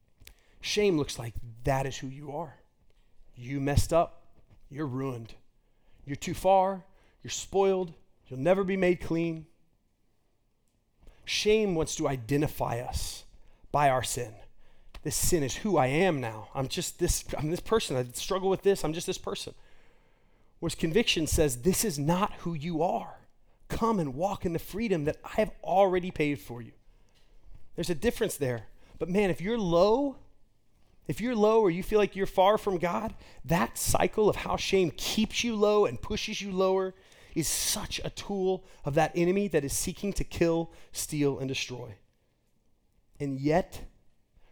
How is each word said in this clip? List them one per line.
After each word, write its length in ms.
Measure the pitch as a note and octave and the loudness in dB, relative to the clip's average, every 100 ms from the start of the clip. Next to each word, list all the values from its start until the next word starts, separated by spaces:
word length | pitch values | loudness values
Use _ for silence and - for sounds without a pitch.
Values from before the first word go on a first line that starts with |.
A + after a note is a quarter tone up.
| _ _ - - _ _ | _ _ -20 -20 _ _
Shame 380 | - - G#3 D#3+ | -4 2 4 2
looks 200 | C#3 - | 0 -4
like, 160 | A#2 - A#2+ A2+ | -8 -8 -10 -6
"That 220 | C#3+ C3+ C3+ | -2 0 -2
is 120 | - | -6
who 100 | C3+ | -10
you 220 | C3+ D3 | -12 -10
are. 280 | C#3+ D#3+ - _ _ _ _ _ - - | -8 -10 -12 _ _ _ _ _ -20 -20
You 240 | - A#2+ C#3 | -16 -8 -2
messed 320 | C3+ C#3 - | 2 2 4
up. 340 | E3 F3 - - - - - - | 2 2 -2 -20 -20 -20 -20 -16
You're 180 | C3+ D3+ | -8 -6
ruined. 480 | B2 C3+ B2 A2 - - _ _ _ _ - | -4 -4 -6 -12 -18 -20 _ _ _ _ -20
You're 120 | - C#3 | -12 -8
too 180 | - | -6
far. 500 | D3+ F#3+ G3 F#3 F#3+ - - _ _ | 0 4 4 4 -2 -10 -20 _ _
You're 80 | A#2+ | -10
spoiled. 640 | - - F#3+ G3 F#3 F3+ D#3 - _ _ | -10 -4 2 2 2 -2 -8 -20 _ _
You'll 140 | B2+ | -2
never 240 | C#3+ F#3+ | 2 2
be 120 | F#3+ F#3+ | 2 2
made 240 | F3+ F3 | 2 2
clean." 460 | - E3 E3+ D#3+ D3+ _ _ _ _ _ _ _ _ _ _ _ _ _ _ _ - - | -2 -2 -2 -4 -12 _ _ _ _ _ _ _ _ _ _ _ _ _ _ _ -20 -18
Shame 500 | - - G#3 A3 G#3 | -6 0 4 4 4
wants 220 | E3 D3 - | 2 0 0
to 100 | D3 | -2
identify 720 | C3+ A2 C#3 D3+ - - A#2 | -2 0 0 0 -2 -4 -4
us 440 | C3 - - - - - - - - | -4 -4 -6 -8 -16 -20 -20 -20 -4
by 160 | C#3+ D3 | 2 4
our 140 | C3 | 4
sin. 280 | A2+ - A#2+ A2 - - - - - - | 0 -4 -6 -10 -20 -20 -20 -20 -20 -10
This 140 | D3+ - | -6 0
sin 260 | - F3 | 4 4
is 140 | C3+ - | 2 -2
who 200 | G#3+ E3 | 2 4
I 120 | B2+ | 4
am 320 | D3 F#3+ D3+ | 4 4 2
now. 260 | A#2+ A2 G#2 | -2 -8 -8
I'm 140 | C3+ C3+ | -6 -4
just 320 | - - - | -4 -6 -2
this, 240 | F3 - - - | 0 0 -2 -6
I'm 140 | D3+ | -4
this 80 | F3 | -4
person. 380 | - A3 - C3 | 0 0 0 -2
I 80 | B2 | -4
struggle 360 | - - F#3+ F#3+ | -6 -4 -2 0
with 140 | F3+ | 2
this. 220 | G3 F#3+ | 2 2
I'm 80 | D3+ | 0
just 160 | D#3+ F3+ | -4 -6
this 100 | F3+ | -6
person. 340 | - G3 - - - - - - _ _ _ _ _ _ | -6 -8 -10 -14 -20 -20 -20 -20 _ _ _ _ _ _
Whereas 160 | E3 - | -6 -2
conviction 500 | E3 E3+ A#3 - D#3 | 2 2 2 2 2
says, 360 | - D3+ B2 | 4 2 2
"This 220 | F3 F#3 | 2 2
is 140 | A3+ D3 | 0 0
not 360 | C#3+ F3 G3+ | 0 2 0
who 200 | - F3 | -2 -6
you 300 | E3 D#3+ D#3+ | -6 -4 0
are. 320 | F3 A3+ - - - _ _ _ - | 0 0 -4 -12 -20 _ _ _ -8
Come 320 | - A3+ G#3+ | -2 0 2
and 160 | D3 | 0
walk 320 | B2+ F#3+ G3 F#3 | -2 -2 -2 -4
in 60 | |
the 80 | E3 | -4
freedom 460 | - F#3 A#3 F3 D3 | -6 -4 0 0 0
that 100 | - | -4
I 160 | - - | -4 -2
have 100 | - - | -2 -4
already 480 | - F3+ G3 F#3 F3+ | 0 4 4 4 -2
paid 260 | - D3+ C#3+ | -2 -2 -2
for 240 | - A#2+ | -6 -14
you." 80 | A#2 - - - _ _ - - - - - | -14 -18 -20 -20 _ _ -20 -20 -18 -16 -12
There's 160 | - F3 | -6 -2
a 60 | D#3+ | 0
difference 400 | A#3 A#3 G3+ - | 0 0 -2 0
there. 320 | C3+ A#2 - - - - | -2 -4 -8 -18 -20 -8
But 80 | - | -2
man, 200 | F#3 G3+ | 2 2
if 120 | D#3+ | 0
you're 180 | F3+ A#3+ | -2 -2
low, 600 | F#3+ E3+ G3 A#3 C#4+ C4 - - - _ _ _ _ - - | 2 6 6 6 2 -4 -14 -20 -20 _ _ _ _ -12 -8
if 120 | - | -4
you're 140 | A3+ | -2
low 260 | A#3 G#3 A3+ | 4 6 6
or 80 | G#3 | 4
you 140 | E3 | 2
feel 160 | F3+ G#3+ | 2 2
like 160 | G3+ | 2
you're 120 | F#3 F#3+ | 0 0
far 300 | - F#3 G#3+ | 4 6 4
from 200 | - F3+ | 2 0
God, 340 | E3+ G3+ A3 - - - | 0 -2 -4 -8 -16 -16
that 320 | - E3+ A3+ - | -2 0 0 -2
cycle 520 | - - F#3 - G#3 | 0 2 2 4 2
of 80 | - | 2
how 200 | - F#3 | -2 -4
shame 360 | - F#3+ F3 | 0 2 2
keeps 500 | - - - A3 - | 0 -4 -2 -2 -2
you 140 | A#3+ A3 | -2 2
low 280 | G#3 G#3 | 4 4
and 160 | F3+ A#2+ | 2 0
pushes 400 | - G#3+ - G#3+ | -6 -6 -4 -6
you 120 | G3+ | -4
lower 420 | F#3 F#3+ F#3+ F#3+ - - - - | 0 2 2 0 -6 -18 -20 -8
is 140 | - D#3+ | -4 -2
such 520 | - - - - - | -2 -2 -2 -4 -6
a 60 | - | -8
tool 520 | - - G3+ F#3 F#3 - - | -8 -6 -2 0 -2 -6 -10
of 100 | - | -2
that 160 | C#3+ D#3 F3 | 2 2 2
enemy 320 | F3 G3 G3+ | 2 2 2
that 160 | D#3 | 0
is 80 | C#3 | 0
seeking 400 | - - D#3+ G3+ | -2 -4 -4 -4
to 100 | - | -2
kill, 480 | C#3 - E3+ E3 E3 - - | -4 2 2 2 -2 -8 -14
steal, 480 | - - D3+ C#3+ C3+ | -10 -6 0 0 0
and 80 | C3 | -4
destroy. 480 | C3+ - B2 A#2+ G#2 _ _ _ _ _ _ _ _ _ _ _ - | -4 -6 -8 -14 -16 _ _ _ _ _ _ _ _ _ _ _ -8
And 180 | C#3+ C3+ | -6 -2
yet, 420 | C#3 D#3+ F#3+ - - - _ _ _ _ - | 2 2 0 -6 -16 -18 _ _ _ _ -20